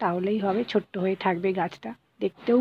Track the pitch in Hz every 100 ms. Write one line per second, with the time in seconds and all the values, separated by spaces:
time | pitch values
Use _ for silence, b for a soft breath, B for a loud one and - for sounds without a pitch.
0 | 185 180 190 220 196 202 240 208 - 190
1 | 190 190 190 170 190 185 170 - 220 240
2 | _ - 196 - - 240